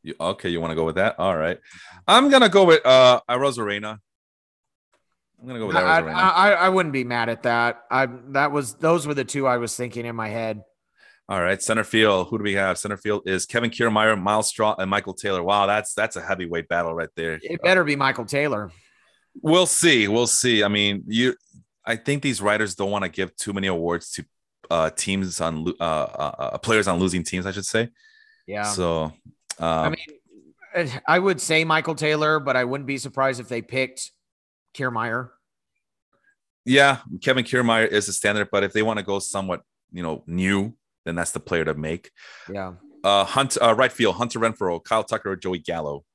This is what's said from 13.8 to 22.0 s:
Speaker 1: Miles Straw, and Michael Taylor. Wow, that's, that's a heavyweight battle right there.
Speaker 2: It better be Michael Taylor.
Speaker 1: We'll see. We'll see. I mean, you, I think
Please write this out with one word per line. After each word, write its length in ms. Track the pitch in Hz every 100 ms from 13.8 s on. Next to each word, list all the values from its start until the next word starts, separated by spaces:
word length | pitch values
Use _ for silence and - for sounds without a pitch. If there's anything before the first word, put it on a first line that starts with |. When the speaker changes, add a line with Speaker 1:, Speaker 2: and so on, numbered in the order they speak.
| 117 107 110 107
Speaker 1:
Miles 280 | 95 107 110
Straw, 260 | - 107 -
and 100 | 95
Michael 240 | 101 98
Taylor. 280 | 92 101 92
Wow, 240 | 87 101 98
that's, 280 | 104 107
that's 220 | - 110 90
a 60 |
heavyweight 460 | 90 92 85 85 78
battle 260 | 87 85
right 160 | 82 80 -
there. 220 | 82 80
Speaker 2:
It 180 | - 170
better 220 | 175 185
be 120 | 151 143
Michael 280 | 135 127
Taylor. 460 | 110 139 147 107 98 - _ _ _ _ _ -
Speaker 1:
We'll 240 | - 175 180
see. 420 | - 170 131 101
We'll 180 | 110 120
see. 340 | - 127 110
I 40 | 101
mean, 340 | 104 101 101 -
you, 280 | 110 127 123 _ - _ _
I 120 | -
think 260 | 113